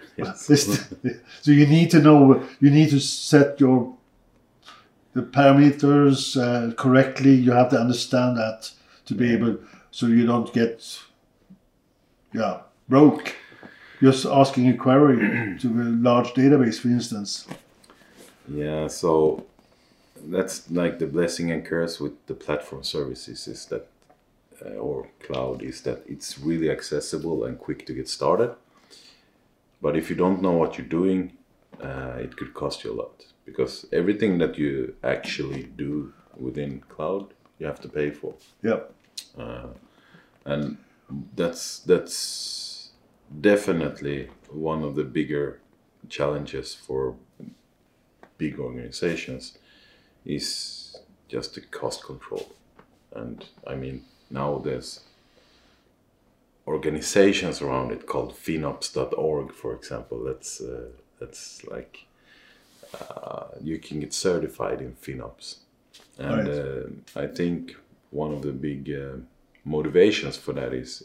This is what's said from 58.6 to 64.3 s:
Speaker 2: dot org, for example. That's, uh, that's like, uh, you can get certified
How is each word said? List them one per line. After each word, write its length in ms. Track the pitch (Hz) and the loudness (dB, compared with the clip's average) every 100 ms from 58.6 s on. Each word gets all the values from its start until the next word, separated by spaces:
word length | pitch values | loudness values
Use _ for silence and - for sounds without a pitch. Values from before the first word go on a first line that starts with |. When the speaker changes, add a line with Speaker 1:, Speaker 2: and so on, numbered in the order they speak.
| 73 - - | -4 -8 -8
Speaker 2:
dot 200 | - 64 - | -6 -4 -2
org, 360 | 78 76 65 | -2 -2 -6
for 220 | - 57 | -12 -12
example. 480 | 55 - 58 - 60 | -12 -12 -14 -12 -10
That's, 360 | 64 67 - - | -10 -10 -12 -14
uh, 280 | 58 62 58 60 _ - | -14 -14 -16 -20 _ -20
that's 460 | - - - - - | -20 -18 -20 -20 -16
like, 400 | - - - _ _ _ _ _ _ _ _ - - | -16 -16 -20 _ _ _ _ _ _ _ _ -20 -20
uh, 460 | - - - - - - | -16 -16 -14 -14 -16 -14
you 160 | 76 80 | -10 -10
can 220 | - 76 | -10 -10
get 120 | 73 | -10
certified 680 | - 95 | -4 -2